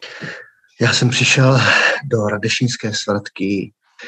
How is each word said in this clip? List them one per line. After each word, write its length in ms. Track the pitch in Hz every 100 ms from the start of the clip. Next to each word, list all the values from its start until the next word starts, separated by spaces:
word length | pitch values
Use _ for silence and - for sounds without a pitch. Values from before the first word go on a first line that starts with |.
| - - - - - _ _ -
Já 120 | 120
jsem 180 | - 127
přišel 500 | - 120 - 131 131 104 - - -
do 220 | 139 120 107
Radešínské 680 | 110 110 - 120 - 113
svatky, 800 | 101 - 101 101 - 95 101 92 _ _ _